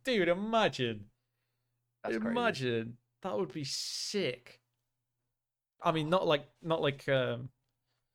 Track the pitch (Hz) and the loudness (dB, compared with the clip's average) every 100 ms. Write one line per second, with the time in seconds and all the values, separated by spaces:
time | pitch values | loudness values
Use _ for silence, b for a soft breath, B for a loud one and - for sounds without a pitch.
0 | - 233 170 175 214 226 196 135 120 107 | 0 2 4 2 2 2 2 2 -2 -4
1 | 101 _ _ _ _ _ _ _ _ _ | -10 _ _ _ _ _ _ _ _ _
2 | - 226 220 233 233 151 131 117 113 120 | -4 -2 0 2 0 0 0 0 -2 -10
3 | _ _ 190 190 175 160 139 - - - | _ _ -6 -4 -4 -4 -6 -6 -6 -6
4 | - 202 160 - - - _ _ _ _ | -4 -2 -2 -4 -12 -20 _ _ _ _
5 | _ _ _ _ _ _ _ _ 175 160 | _ _ _ _ _ _ _ _ 0 0
6 | 151 185 170 151 143 _ 170 - 147 139 | 2 2 4 2 0 _ -2 0 0 -2
7 | - 135 123 120 127 - _ _ _ _ | 0 0 0 -4 -8 -16 _ _ _ _
8 | _ | _